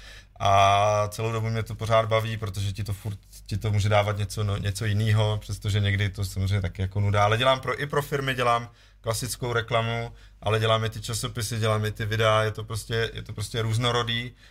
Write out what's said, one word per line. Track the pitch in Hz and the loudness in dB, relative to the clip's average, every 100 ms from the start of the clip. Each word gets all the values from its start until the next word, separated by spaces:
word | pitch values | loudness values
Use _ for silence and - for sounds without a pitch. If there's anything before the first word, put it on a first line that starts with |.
| - - - - | -20 -20 -18 -2
A | 98 98 98 101 104 104 104 | 4 6 8 6 4 2 0
celou | - 113 | -2 -2
dobu | 113 113 | -2 -2
mě | 113 | -2
to | 110 110 | -4 -6
pořád | 110 113 110 | 2 4 4
baví, | 110 113 110 | 2 0 -4
protože | 104 98 98 | -6 -4 -4
ti | 95 | -4
to | 101 | -6
furt, | 95 107 101 - - - | -6 -6 -10 -14 -16 -6
ti | 101 | -4
to | 110 | 0
může | 104 107 | 2 4
dávat | 104 104 101 | 4 4 0
něco, | 101 - | -4 -2
no, | 101 101 | -2 -2
něco | 101 95 110 | -2 -2 0
jinýho, | 101 110 110 107 104 | 2 4 4 2 0
přestože | - 95 107 104 | -6 -6 -2 0
někdy | 101 101 101 | 2 0 -2
to | 98 95 | -2 -6
samozřejmě | 95 95 101 | -2 0 0
taky | 87 - | -2 -4
jako | 92 104 | -4 0
nuda, | 101 104 | 2 4
ale | 104 113 | 4 4
dělám | 131 127 | 4 2
pro, | 123 123 | 0 -4
i | 143 | -2
pro | 147 | -2
firmy | 143 139 135 | -2 -2 -2
dělám | 123 120 120 117 - - - | 0 2 2 -2 -16 -20 -10
klasickou | 113 110 120 - 123 | -4 -4 -4 -4 -2
reklamu, | 117 113 117 113 117 117 - - - | -2 0 0 0 -4 -6 -12 -20 -6
ale | 104 110 | -2 2
dělám | 113 110 110 | 2 2 0
i | |
ty | 110 | -6
časopisy, | 113 110 104 120 107 113 | -8 -6 -6 -6 -6 -2
dělám | 110 107 107 | 0 0 -2
i | |
ty | 104 107 | -4 -4
videa, | 110 110 110 | 2 4 4
je | 107 | 2
to | 107 | -4
prostě, | 110 110 - 113 113 | -8 -8 -4 -2 -2
je | - | -6
to | 107 | -10
prostě | 104 104 117 | -8 -6 -4
různorodý, | 110 110 123 120 117 117 120 - - | -2 0 2 0 0 -4 -6 -12 -20